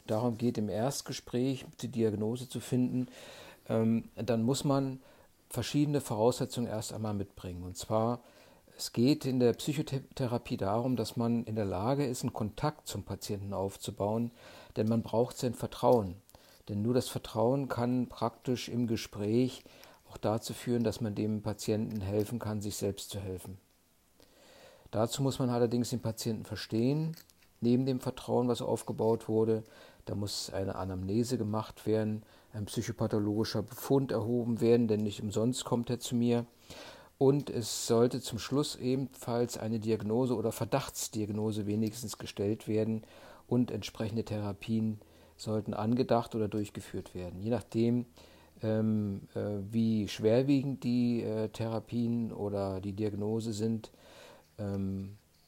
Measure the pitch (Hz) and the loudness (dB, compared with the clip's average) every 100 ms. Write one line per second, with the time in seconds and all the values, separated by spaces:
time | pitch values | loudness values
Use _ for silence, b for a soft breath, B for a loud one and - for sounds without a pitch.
0 | - 107 123 113 120 120 104 107 127 147 | -2 0 0 0 0 0 -2 0 -2 -2
1 | - 139 - 123 131 131 - - 117 117 | -8 -10 -4 0 0 -2 -6 -8 -4 2
2 | 113 104 107 123 123 120 - 127 123 127 | 2 2 -2 -2 -6 -8 0 2 4 2
3 | 123 B B B B B - 113 113 113 | -2 B B B B B -2 2 4 2
4 | - - 117 113 113 135 147 139 135 131 | 0 -6 -2 2 2 2 2 2 0 -6
5 | B B B _ _ - 110 147 147 143 | B B B _ _ -6 -2 2 2 2
6 | - 107 117 120 131 - 120 110 - 107 | 0 4 4 4 -2 -2 -2 -4 -6 -4
7 | 110 104 98 - 95 87 90 87 - 110 | -4 -4 -6 -8 -10 -8 -10 -10 0 2
8 | 113 120 B B B B - - - - | 2 0 B B B B -20 -12 -4 4
9 | 123 151 135 127 123 - - 143 147 135 | 4 4 2 4 4 4 0 -2 -2 -6
10 | - - 123 117 - 117 95 117 127 120 | -6 -4 -2 -2 -2 -2 0 0 2 0
11 | 110 - 117 117 113 107 98 90 113 143 | 0 0 2 2 0 -2 0 0 0 0
12 | 135 127 127 - 107 - 151 - - 101 | 0 -2 -4 -4 -4 -2 -4 -4 -8 -8
13 | - 98 - 101 98 95 98 - - 104 | -6 -8 -6 -6 -4 -4 -4 -4 -10 -2
14 | 101 110 117 B B B B - 110 113 | 0 0 -2 B B B B -2 2 2
15 | - 110 123 - 127 117 113 - 123 123 | 2 2 0 0 -4 -4 -6 2 6 6
16 | 95 90 - B B B - 101 110 123 | 4 -6 -14 B B B -6 -2 2 2
17 | - - - 110 117 139 127 - 120 127 | 0 -6 -4 2 4 2 0 -2 0 0
18 | 120 - 117 - - 120 - 120 117 107 | -2 -2 -4 -4 -4 -2 -2 -2 0 0
19 | - 101 104 117 127 - B B B B | -4 -4 0 2 2 -2 B B B B
20 | - - 104 110 - - 123 120 110 - | -20 -4 -2 0 -4 -6 -2 2 2 0
21 | 110 104 107 107 110 98 - 107 113 107 | -2 0 0 0 -4 -4 0 0 0 -4
22 | 98 104 101 117 107 107 101 - 98 98 | 0 0 0 -2 -4 -4 -4 -2 -2 -4
23 | - 101 95 92 - 95 _ _ _ _ | -8 -8 -6 -8 -10 -14 _ _ _ _
24 | _ _ B B B B B B B 104 | _ _ B B B B B B B 0
25 | 120 - 135 120 127 120 120 120 117 117 | 0 2 0 2 0 4 4 2 0 -2
26 | 113 110 120 107 - 104 - 110 123 151 | -2 -2 -2 -4 -6 -8 -2 0 2 2
27 | 160 160 - _ _ _ 117 123 135 127 | -2 -6 -14 _ _ _ 2 4 2 0
28 | 127 - - 117 123 117 - 113 - 117 | -4 -6 0 2 2 0 0 -2 -2 0
29 | 110 113 - 110 113 110 110 B B B | 2 2 2 2 4 2 -2 B B B
30 | - 101 101 - - 95 98 - 95 92 | -8 -4 -4 -4 -6 -4 -4 -4 -4 -4
31 | 95 110 117 120 104 110 107 - 110 107 | 0 2 2 0 0 -2 -4 -6 0 2
32 | 107 107 B B B 110 101 123 110 - | 2 -2 B B B -8 -4 -4 -4 -2
33 | 110 110 104 104 107 110 98 - - 139 | 0 2 2 2 0 -2 -4 -8 2 2
34 | 131 110 107 120 117 113 117 120 117 104 | 4 0 0 0 0 2 6 6 6 2
35 | 107 - 107 107 117 123 - 123 120 120 | 2 -2 -2 2 2 0 0 0 0 -4
36 | - 120 120 120 120 B B B B B | -2 2 4 2 0 B B B B B
37 | B _ 135 143 - - 110 - - 117 | B _ 6 6 0 -4 -4 -4 2 4
38 | 120 127 - 110 - 131 147 - 127 131 | 4 2 -6 -8 -2 0 0 -2 -2 0
39 | 135 - - 120 120 - 110 113 110 107 | -2 -6 -4 0 0 -2 -2 -2 0 0
40 | 104 113 127 113 110 - 107 139 - - | 2 2 2 2 0 -2 0 0 -2 -6
41 | - 113 104 107 110 107 101 104 110 120 | -6 -4 -2 0 0 0 0 2 0 -2
42 | 110 - 113 - 101 110 - 107 110 110 | -8 -8 -8 -2 0 0 0 0 2 -2
43 | B B B B B 123 123 110 - - | B B B B B 2 2 -2 -6 -6
44 | 107 113 - 107 104 98 - 110 110 107 | -4 -2 -2 -4 -4 -6 -2 0 0 -2
45 | B B B B - 107 110 - 110 123 | B B B B -4 -2 -2 -2 0 2
46 | 123 117 - 113 104 107 101 - - 98 | 4 2 2 -2 0 0 -4 -6 -8 -10
47 | - 92 87 90 107 117 - 113 117 120 | -8 -8 -8 -6 -2 -2 -2 2 4 4
48 | 120 B B B B - 110 110 110 107 | 0 B B B B -6 0 2 4 2
49 | 104 98 - 110 104 104 98 113 113 110 | 0 -2 -6 -4 -4 -4 -2 2 4 2
50 | 95 - 110 120 135 139 139 127 123 123 | 0 2 4 6 6 4 2 -2 2 4
51 | 120 117 104 110 107 - 113 113 - 113 | 4 2 0 0 -2 -2 -2 -2 -2 -2
52 | 117 117 110 104 101 98 98 95 98 98 | 0 0 -2 -2 -2 0 0 -2 -4 -2
53 | 107 101 104 113 110 104 113 110 - B | -2 0 0 0 -2 0 0 0 -4 B
54 | B B B B B - 101 98 98 95 | B B B B B -8 -4 -2 -2 -4
55 | 98 104 _ _ | -6 -12 _ _